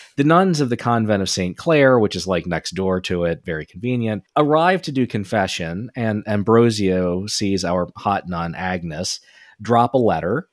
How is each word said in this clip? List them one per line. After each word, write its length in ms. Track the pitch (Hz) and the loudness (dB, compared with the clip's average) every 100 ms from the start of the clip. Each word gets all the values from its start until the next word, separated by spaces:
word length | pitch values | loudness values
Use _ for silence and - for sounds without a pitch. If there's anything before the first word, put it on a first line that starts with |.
| - - | -12 0
the 80 | |
nuns 380 | 143 170 190 156 | 4 4 4 2
of 80 | 135 | 0
the 80 | 117 | 0
convent 460 | 123 117 110 104 | 0 0 2 0
of 60 | 95 | 0
Saint 280 | - 90 87 | -2 -4 -4
Clare, 400 | - 156 135 127 | 0 4 6 6
which 180 | 104 92 | 4 0
is, 120 | 87 | -2
like, 180 | 90 87 | -2 -2
next 260 | 82 - | -4 -4
door 300 | 87 95 92 | -4 -2 -2
to 220 | 92 90 | -2 -2
it, 180 | 85 82 | -2 -2
very 220 | - 80 78 | -6 -8 -8
convenient, 580 | 92 120 123 113 107 - - | -8 -4 -2 -2 -4 -4 0
arrive 460 | 147 156 170 185 | 2 4 2 0
to 80 | 160 | -2
do 160 | 131 120 | -2 -2
confession, 800 | 113 101 110 95 - 82 87 120 - | -2 -2 0 0 -2 -6 -6 -8 -4
and 280 | 113 107 104 | -2 -2 -2
Ambrosio 1000 | 104 101 113 120 107 98 92 90 90 104 | -2 4 6 6 4 0 2 0 -2 -4
sees 400 | - 101 98 90 | -4 -2 -2 -2
our 240 | 90 87 - | -2 -4 -4
hot 300 | 104 98 87 | -2 -2 -4
nun, 260 | 87 85 | -6 -6
Agnes, 680 | 80 92 92 85 76 92 - _ _ - - | -6 -6 -6 -6 -8 -8 -8 _ _ -20 -12
drop 360 | 104 117 120 135 | 0 2 2 2
a 20 | |
letter 500 | 113 82 82 123 - | 2 0 -2 -4 -6